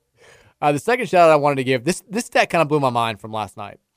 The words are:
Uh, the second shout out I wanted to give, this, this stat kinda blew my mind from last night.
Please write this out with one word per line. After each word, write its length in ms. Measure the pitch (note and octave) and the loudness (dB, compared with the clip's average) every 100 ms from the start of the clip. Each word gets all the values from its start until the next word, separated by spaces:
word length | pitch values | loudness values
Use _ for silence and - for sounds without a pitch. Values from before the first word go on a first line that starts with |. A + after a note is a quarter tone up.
| _ _ _ _ _ - | _ _ _ _ _ -4
Uh, 100 | D3+ | -2
the 80 | C#3+ | -2
second 280 | - B3 G#3 | -2 -4 0
shout 200 | F3+ E3 | 4 6
out 40 | |
I 20 | D#3 | 6
wanted 220 | C#3+ C#3 | 2 0
to 60 | |
give, 200 | B2+ C3 | 0 -2
this, 180 | B2 F#3 - | -2 -6 -6
this 160 | G#3+ - | -8 -4
stat 240 | C4 G#3 | -2 0
kinda 160 | F3 D3+ | 0 0
blew 140 | D3+ | 0
my 100 | C3+ | 0
mind 300 | A#2+ A2+ G#2+ | -2 -4 -6
from 120 | A2 | -10
last 260 | A2 G2+ - | -10 -10 -12
night. 220 | G2+ - _ | -18 -18 _